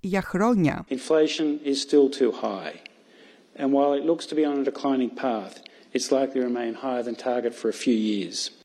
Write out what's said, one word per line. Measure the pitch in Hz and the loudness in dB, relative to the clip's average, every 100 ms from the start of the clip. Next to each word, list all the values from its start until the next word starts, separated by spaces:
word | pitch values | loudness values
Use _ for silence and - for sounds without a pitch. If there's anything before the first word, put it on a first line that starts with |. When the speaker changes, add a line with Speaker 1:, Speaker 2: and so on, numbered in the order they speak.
Speaker 1:
για | 190 190 | -4 -4
χρόνια. | 185 180 220 220 156 - - | -2 2 4 4 4 2 -4
Speaker 2:
Inflation | 131 - 160 156 - 151 147 | -6 2 4 4 2 -2 -2
is | 143 139 - | -2 -2 4
still | 147 135 - | 6 6 4
too | 120 - 113 | 0 0 -4
high. | 98 80 - - _ _ - - - _ - | -6 -10 -14 -18 _ _ -20 -20 -20 _ -6
And | 135 139 | 0 2
while | 143 143 | 2 2
it | 160 | 0
looks | 165 - | -2 -2
to | |
be | 156 147 | 0 0
on | 143 | 0
a | 139 | -2
declining | - 143 135 120 - | -2 0 0 0 -2
path, | 131 110 98 - - - - | -4 -4 -6 -14 -20 -20 -8
it's | 123 - 135 | -6 0 0
likely | 135 135 | 0 -2
to | 123 | -2
remain | 120 117 110 | -2 -4 -6
higher | 135 123 120 | -4 -4 -6
than | 117 123 | -6 -4
target | 123 117 117 | -2 -2 -4
for | 113 | -4
a | - | -2
few | 135 113 107 | 0 2 2
years. | 104 85 - - - | -2 -4 -8 -10 -12